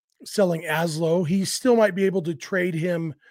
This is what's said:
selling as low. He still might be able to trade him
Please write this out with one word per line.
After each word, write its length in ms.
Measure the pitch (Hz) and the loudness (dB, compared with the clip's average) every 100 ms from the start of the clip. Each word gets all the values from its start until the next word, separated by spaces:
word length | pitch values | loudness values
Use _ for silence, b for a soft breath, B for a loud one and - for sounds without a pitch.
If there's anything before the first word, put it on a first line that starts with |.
| _ _ | _ _
selling 420 | - - 185 165 165 | -6 0 2 0 -2
as 320 | 156 170 156 | -2 -2 -2
low. 260 | 160 175 | 0 0
He 220 | 156 196 180 | 2 0 -2
still 300 | - 254 233 | 0 2 4
might 180 | 214 | 4
be 100 | 185 | 2
able 180 | 190 185 | 0 0
to 120 | 165 | -4
trade 400 | 147 - 190 180 | -6 -4 -2 -2
him 400 | 160 180 170 165 - b | -2 -2 -2 -4 -10 b